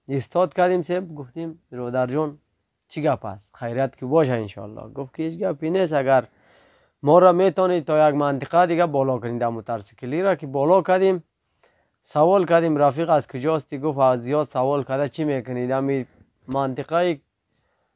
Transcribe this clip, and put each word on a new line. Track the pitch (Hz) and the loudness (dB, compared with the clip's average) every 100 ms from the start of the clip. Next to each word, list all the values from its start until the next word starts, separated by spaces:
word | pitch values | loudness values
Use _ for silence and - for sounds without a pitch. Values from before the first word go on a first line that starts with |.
| - | -6
ایستاد | 135 - 175 180 | -6 -4 -2 -2
کردیم | - 180 180 | 0 2 0
سه | 165 180 | -2 -6
گفتیم: | 175 151 131 165 165 160 _ | -6 -14 -14 -10 -12 -12 _
"برادر | 123 123 127 123 | -10 -4 -2 -2
جان | 143 151 147 _ _ _ _ _ | -2 -4 -8 _ _ _ _ _
چی | 160 | -4
گپ | 151 120 | -2 -2
است؟ | 107 101 _ | -6 -14 _
خیریت | - 117 120 131 - | -12 -8 -4 -4 -6
که | 127 | 0
باشه | 160 135 | 2 2
انشالله." | 117 104 - 107 110 110 | 0 -4 -12 -14 -14 -16
گفت | 110 135 | -12 -12
که: | - | -8
"هیچ | 160 170 | -8 -6
گپی | 185 147 160 | -6 -4 -4
نیست، | 185 170 | -2 0
اگر | 147 135 131 113 _ _ _ _ _ _ _ | 0 2 2 2 _ _ _ _ _ _ _
ما | 139 175 | 4 8
را | 185 | 8
می‌تونید | 175 190 160 185 180 | 6 2 2 0 0
تا | 143 156 151 | 0 4 4
یک | |
منطقه | 147 143 139 151 170 180 | 2 0 -2 0 2 2
دیگه | 170 175 | 2 2
بالا | 143 135 123 | 2 0 -2
کنید | 117 120 | -4 -4
در | 117 | -4
موتورسیکلی | 113 110 113 101 - 123 156 | -4 -8 -10 -10 -14 -8 -2
را." | 196 | -2
که | 165 143 | -2 -4
بالا | 139 147 190 | -2 4 4
کردیم، | 175 185 190 180 _ _ _ _ _ _ _ _ | 4 2 2 0 _ _ _ _ _ _ _ _
سوال | _ 147 165 196 165 | _ 2 4 4 4
کردیم: | 170 165 147 | 2 4 2
"رفیق | 143 135 165 | 2 2 0
از | 151 - | 0 0
کجاستی؟" | 131 143 160 - 139 | -6 -2 -2 -4 -6
گفت: | 151 135 | -4 2
"از | 131 127 | 2 2
زیاد | 120 147 147 | -2 -2 -2
سوال | 127 131 143 | -2 -2 -2
کرده | 127 131 135 | -2 -4 -4
چی | - | -4
می‌کنید؟ | 151 135 120 123 123 | -4 -4 -4 -6 -2
امی | 135 139 139 123 _ _ _ - | -2 -2 -2 -6 _ _ _ -8
منطقه، | 135 135 127 135 165 180 147 _ _ _ _ _ _ _ | -4 -4 -6 -4 -2 0 -4 _ _ _ _ _ _ _